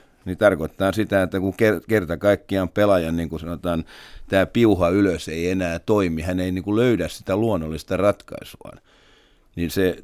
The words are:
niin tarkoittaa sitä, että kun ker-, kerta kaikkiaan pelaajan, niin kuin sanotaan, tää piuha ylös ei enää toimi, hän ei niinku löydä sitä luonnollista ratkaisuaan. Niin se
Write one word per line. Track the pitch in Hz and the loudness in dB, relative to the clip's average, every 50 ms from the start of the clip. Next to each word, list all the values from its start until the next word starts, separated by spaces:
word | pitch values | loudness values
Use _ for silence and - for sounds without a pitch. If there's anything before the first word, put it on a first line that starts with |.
| _ _ _ _ - | _ _ _ _ -8
niin | 92 90 - | -8 -4 4
tarkoittaa | 107 101 95 73 80 78 - - 95 98 | 4 4 4 4 -2 -6 -4 -2 -2 0
sitä, | 92 107 107 - 101 98 92 | 0 0 -2 0 2 0 0
että | 82 - 95 | 0 -2 -4
kun | 92 98 92 | -4 -4 -2
ker-, | - 117 110 104 82 - - | 2 2 2 2 0 -2 0
kerta | 110 107 90 78 85 78 | 0 0 0 -2 -6 -2
kaikkiaan | - 104 101 95 - - 98 95 92 87 | 2 2 2 2 0 -4 -2 -2 -2 -2
pelaajan, | - 104 104 104 98 90 82 80 85 85 | 0 0 2 4 4 2 2 0 -2 -4
niin | 82 76 | -4 -4
kuin | 82 76 | -6 -8
sanotaan, | 78 82 87 82 - 87 85 82 80 - - - - - - - - - | -8 -10 -10 -8 -6 -4 -4 -4 -6 -8 -14 -20 -20 -20 -20 -18 -10 -2
tää | 101 95 92 | 0 0 0
piuha | - - 117 117 110 101 87 - 85 | 2 2 4 4 4 4 4 2 2
ylös | 92 101 101 95 82 78 - - | 4 4 2 2 0 -2 -6 -8
ei | 78 82 85 90 | -6 -4 -2 -2
enää | 95 95 92 85 82 82 | -2 -2 -2 -2 -4 -6
toimi, | - - 107 104 98 87 80 80 | -2 0 2 2 2 0 -2 -4
hän | 80 90 90 90 | -4 -4 -2 -2
ei | 90 92 | -2 -2
niinku | 90 92 - 101 104 | -4 -4 -4 -2 0
löydä | 110 123 127 113 90 82 76 | 2 2 2 2 2 0 -4
sitä | - - - - 95 | -8 -10 -6 -4 -2
luonnollista | 101 113 113 104 85 78 78 80 78 - - 95 90 | 0 0 0 0 -2 -2 -4 -8 -8 -6 -6 -4 0
ratkaisuaan. | 95 104 101 - - - - - - - - - - - - - _ _ _ _ _ _ _ _ _ _ _ _ _ _ - | 2 2 0 0 -6 -16 -14 -14 -14 -16 -20 -18 -18 -20 -20 -20 _ _ _ _ _ _ _ _ _ _ _ _ _ _ -8
Niin | 82 87 80 | -4 -4 -2
se | - - 92 90 - - | 0 2 2 2 0 -2